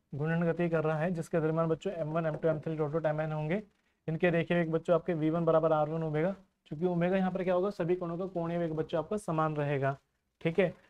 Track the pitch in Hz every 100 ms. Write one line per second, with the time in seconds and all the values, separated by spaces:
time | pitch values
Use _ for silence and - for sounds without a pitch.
0 | _ 135 156 165 170 165 175 165 156 156
1 | 165 165 156 170 156 160 165 160 - 170
2 | 151 160 160 151 165 151 160 156 151 160
3 | 156 151 156 156 151 190 214 _ _ _
4 | - 160 180 170 165 175 160 160 165 165
5 | 165 165 156 165 165 160 160 156 151 160
6 | 160 151 170 196 - _ - 151 180 175
7 | 175 190 185 185 185 180 196 202 165 180
8 | 175 170 185 175 165 170 170 156 156 165
9 | 156 208 - 160 156 151 143 143 135 139
10 | _ _ _ _ 165 165 180 -